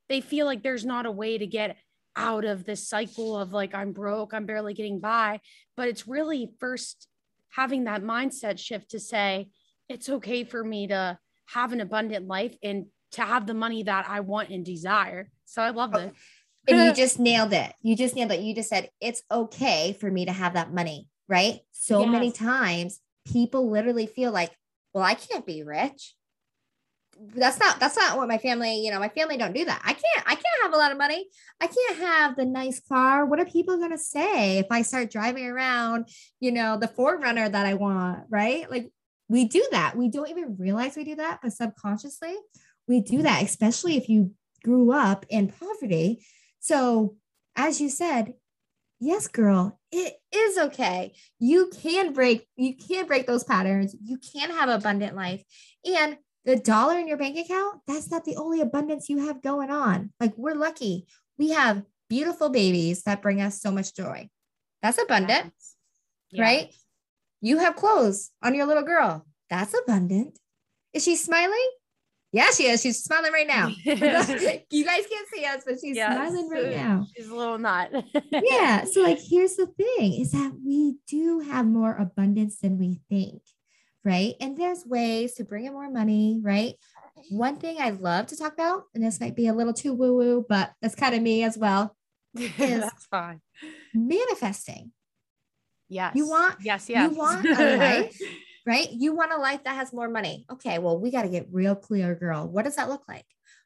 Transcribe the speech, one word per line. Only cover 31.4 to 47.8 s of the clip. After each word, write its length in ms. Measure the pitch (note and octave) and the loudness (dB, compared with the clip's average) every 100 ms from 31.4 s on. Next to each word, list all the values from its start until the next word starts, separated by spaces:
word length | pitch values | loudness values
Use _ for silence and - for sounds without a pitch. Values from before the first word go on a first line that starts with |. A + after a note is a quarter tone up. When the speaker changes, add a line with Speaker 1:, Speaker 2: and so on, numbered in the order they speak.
| - - | -20 -6
Speaker 2:
I 60 | E4+ | -4
can't 300 | - B4 E4 | 0 0 0
have 360 | F4+ D#4+ D4 B3+ | 0 2 2 2
the 80 | B3+ | -2
nice 360 | C4 C4 B3+ | -2 -4 -8
car. 440 | - C4 C4 C#4 C#4+ | -2 4 6 6 4
What 140 | D4 | 2
are 60 | F4+ | 2
people 320 | E4+ F4+ F4+ | 0 0 0
gonna 200 | E4+ D#4+ | -2 -4
say 600 | - C#4+ F4+ F#4 G3+ F#3+ | -6 -2 0 2 2 2
if 80 | F#3+ | 2
I 120 | A#3 | 0
start 300 | A#3 C4 A#3 | 0 -2 -4
driving 340 | A3 A3+ B3+ B3 | -4 -4 -4 -6
around, 640 | B3 C4 B3 A#3 A#3 A#3 - - - | -4 -2 0 0 -2 -6 -14 -20 -6
you 100 | B3+ | -2
know, 260 | A#3+ A3+ G#3+ | 0 0 0
the 120 | A3 | -2
Four 280 | - C4 F4 | 0 2 2
runner 280 | B3 A#3 G#3+ | 0 0 0
that 180 | G3 G3 | 2 0
I 80 | G3 | 0
want," 500 | G3+ F#3+ F3+ F3 - | 0 0 -2 -4 -4
right? 400 | G#3+ G#3+ C#4+ E4 | 0 0 0 -4
Like, 220 | B3+ A#3+ _ _ _ - | -8 -8 _ _ _ 0
we 160 | A#3 A#3 | 2 4
do 200 | F4 A#4 | 4 2
that. 240 | A3 D#3 A3+ | 2 0 0
We 140 | B3 | -2
don't 200 | C#4 D4 | -2 -6
even 280 | E4+ D#4 F#3+ | -6 -8 -4
realize 400 | F#3 G#3 B3+ D4 | -2 -2 -2 -6
we 80 | D4+ | -10
do 100 | D4+ | -6
that, 240 | D#4 - | -6 -6
but 120 | B3 | -8
subconsciously 840 | - A#3 A3 G#3 G#3 C#4+ - E4 F#4+ G#4 _ _ _ - | -6 -6 -6 -6 -6 -8 -12 -10 -10 -14 _ _ _ 0
we 120 | B3 | 2
do 220 | - B3+ | 2 2
that, 200 | D#4 F3+ | 2 2
especially 520 | G3+ - A3 A#3 F4 D4+ | 0 0 0 2 0 0
if 100 | - | 4
you 220 | A3 F#3+ - _ _ | 4 4 -2 _ _
grew 280 | A3 B3 A#3+ | 2 4 6
up 340 | C#4 G#3+ G3 - | 6 4 2 0
in 180 | A3 G3 | 0 0
poverty. 760 | - F4+ G#4+ B3+ E3 E3 A#3 - _ _ _ | -2 -10 -8 -2 0 0 -2 -8 _ _ _
So 560 | - D4+ B3 A3+ G#3 - _ _ _ - | 0 2 4 2 0 -2 _ _ _ -2
as 240 | D4 D4 | 0 0